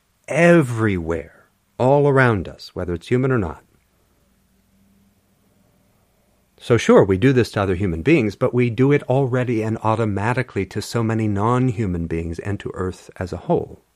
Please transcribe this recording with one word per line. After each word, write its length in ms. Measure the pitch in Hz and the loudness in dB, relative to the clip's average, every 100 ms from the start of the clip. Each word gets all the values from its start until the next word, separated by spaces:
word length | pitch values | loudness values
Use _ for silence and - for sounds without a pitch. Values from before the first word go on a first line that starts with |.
| _ _ - | _ _ -8
everywhere, 1200 | 156 175 175 127 117 110 92 80 82 - _ _ _ _ - | 2 4 6 4 0 0 0 -2 -6 -8 _ _ _ _ -2
all 300 | 123 143 143 | 2 4 4
around 400 | 135 123 104 73 | 4 4 2 -4
us, 300 | 71 - - | -12 -14 -10
whether 180 | 90 | -6
it's 140 | 85 - | -6 -2
human 240 | 123 135 | -2 0
or 60 | 127 | 0
not. 260 | 85 69 _ _ _ _ _ _ _ _ _ _ _ _ _ _ _ _ _ _ _ _ _ _ _ _ _ _ _ _ _ _ | -2 -8 _ _ _ _ _ _ _ _ _ _ _ _ _ _ _ _ _ _ _ _ _ _ _ _ _ _ _ _ _ _
So 200 | - 117 | 0 2
sure, 280 | - 240 | 6 6
we 140 | 101 95 | 6 4
do 140 | 127 | 4
this 180 | 127 107 | 2 0
to 120 | 110 | -2
other 120 | 98 | -2
human 280 | 87 98 80 | -2 -2 -2
beings, 340 | 85 165 107 - | 2 2 0 -2
but 180 | 127 | -2
we 160 | 123 123 | 0 0
do 220 | 110 135 | 2 2
it 100 | 143 | 2
already 580 | - 131 135 127 123 113 | 0 0 0 -2 -2 -2
and 140 | 110 110 | -2 -2
automatically 840 | 110 110 113 98 107 123 123 101 95 | -2 0 -2 -2 -2 -2 -4 -6 -6
to 140 | 107 | -8
so 220 | - 120 | -6 -4
many 240 | 110 113 107 | -2 -2 -2
non-human 800 | 98 110 123 127 104 101 87 82 | 0 0 2 0 -2 -4 -4 -4
beings 320 | 82 82 80 | -6 -6 -8
and 220 | - 101 | -8 -8
to 100 | 90 | -8
Earth 380 | - 92 - - - | -6 -8 -8 -14 -12
as 160 | 92 | -10
a 60 | 87 | -8
whole. 440 | - 170 - - _ | -4 -4 -4 -14 _